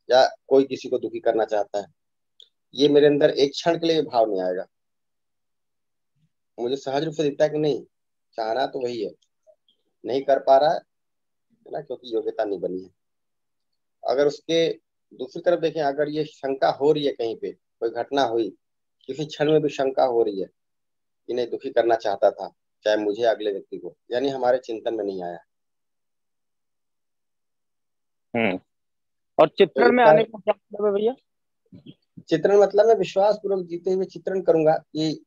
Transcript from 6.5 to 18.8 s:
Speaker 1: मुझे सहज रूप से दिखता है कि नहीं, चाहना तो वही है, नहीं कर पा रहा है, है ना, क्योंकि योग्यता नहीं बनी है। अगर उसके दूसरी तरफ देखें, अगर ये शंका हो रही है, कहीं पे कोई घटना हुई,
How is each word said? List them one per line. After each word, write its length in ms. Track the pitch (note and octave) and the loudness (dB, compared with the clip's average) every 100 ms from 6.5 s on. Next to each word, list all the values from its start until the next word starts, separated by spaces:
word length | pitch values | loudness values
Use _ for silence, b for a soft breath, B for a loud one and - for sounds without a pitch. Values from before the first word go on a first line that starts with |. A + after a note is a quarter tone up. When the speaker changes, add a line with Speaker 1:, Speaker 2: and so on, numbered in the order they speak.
| - | -8
Speaker 1:
मुझे 180 | A#2+ C#3 | -6 -6
सहज 280 | C#3 C3+ | -4 -4
रूप 100 | D#3+ | -4
से 80 | D#3 | -4
दिखता 220 | D3+ C#3 | -4 0
है 60 | D3+ | 0
कि 80 | D3+ | 0
नहीं, 260 | D3+ A#2+ - _ _ _ _ | 0 -2 -6 _ _ _ _
चाहना 340 | - A2 A#2 C#3 | -8 -4 -2 -4
तो 140 | C#3+ | -4
वही 240 | A#2+ A#2+ | -6 -6
है, 100 | G2 - _ _ _ _ _ _ _ _ | -8 -10 _ _ _ _ _ _ _ _
नहीं 180 | G#2 C3 | -6 -4
कर 160 | C3+ C3+ | 0 0
पा 200 | - C3+ | 4 4
रहा 120 | D3+ | 4
है, 80 | F3 - _ _ _ _ _ _ | 0 -6 _ _ _ _ _ _
है 200 | _ - | _ -14
ना, 80 | D#3 | -14
क्योंकि 340 | D3 B2 B2+ | -12 -14 -6
योग्यता 300 | A2 G#2+ A2 | -6 -6 -4
नहीं 160 | G#2+ F#2+ | -4 -4
बनी 220 | F2+ F2+ | -6 -8
है। 80 | F#2 _ _ _ _ _ _ _ _ _ _ _ - | -10 _ _ _ _ _ _ _ _ _ _ _ -4
अगर 180 | B2+ D3 | 0 0
उसके 460 | C#3+ - E3 E3 - _ _ _ | -2 -2 0 0 -4 _ _ _
दूसरी 280 | - - F3 | -14 -12 -4
तरफ 180 | F3+ F3 | -2 0
देखें, 220 | E3 D#3 | -2 -2
अगर 260 | C#3+ C#3 D3 | -4 -2 -4
ये 160 | D3+ | -4
शंका 440 | D3+ - C3+ C3+ E3 | -8 -8 -6 -2 -2
हो 220 | - C#3+ | 0 0
रही 140 | D3+ C#3+ | 2 0
है, 60 | |
कहीं 240 | - A2+ A2 | -2 -6 -6
पे 160 | F#2+ | -10
कोई 380 | - _ _ A#2 | -12 _ _ -6
घटना 320 | A2+ A#2+ C#3 | -4 -4 -2
हुई, 340 | B2+ A#2 G#2 - _ _ | 0 0 -4 -6 _ _